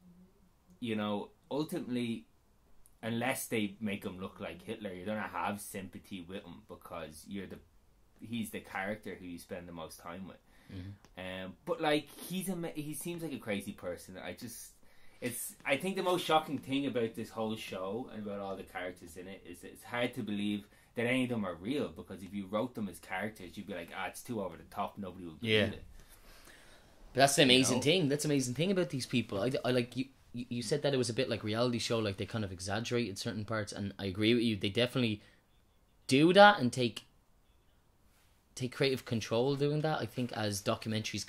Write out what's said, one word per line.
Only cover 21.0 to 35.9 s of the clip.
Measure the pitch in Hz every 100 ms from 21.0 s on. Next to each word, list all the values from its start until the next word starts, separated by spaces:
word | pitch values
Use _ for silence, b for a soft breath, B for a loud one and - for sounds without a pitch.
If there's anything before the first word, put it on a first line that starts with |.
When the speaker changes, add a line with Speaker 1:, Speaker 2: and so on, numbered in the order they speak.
| 117
Speaker 1:
any | 131
of | 123
them | 117
are | 98
real, | 82 98 143 92
because | 80 - 92
if | 92
you | 101 92
wrote | 104 127
them | 120 101
as | 80
characters, | - 95 107 - 87 98
you'd | 92
be |
like, | 90 85 85
"Ah, | 90
it's | -
too | - 113
over | 92 80
the |
top. | 78 - 95 -
Nobody | 95 87 85
would | 78
believe | 110
Speaker 2:
Yeah. | 107 101
Speaker 1:
it." | - - B B B B B B B B B B B -
Speaker 2:
But | 117
that's | 139 160
the |
Speaker 1:
You | 135
Speaker 2:
amazing | 127 127 127
Speaker 1:
know? |
Speaker 2:
thing. | 131 185 143
That's | 147
the | 151
amazing | 143 123
thing | 123 180
about | 185 165
these | 135 -
people. | 123 113 101
I, | 120 131
I, | 120
like, | 127 120 123
you, | 131 - -
you, | 120 123
you | 120
said | 117 147
that | 143
it | 131
was | 117
a |
bit | 117 127
like | 107
reality | 107 110 127 117
show, | - 117
like, | 107 98
they | 101
kind | 113
of | 101
exaggerate | 90 90 104 120 120 113
in |
certain | 98 117 107
parts, | 101 110 104
and | - 101 -
I | 101
agree | 95 107
with | 120
you. | 113 104
They | 104
definitely | 95 120 131 117 104 b b b _ _ _ _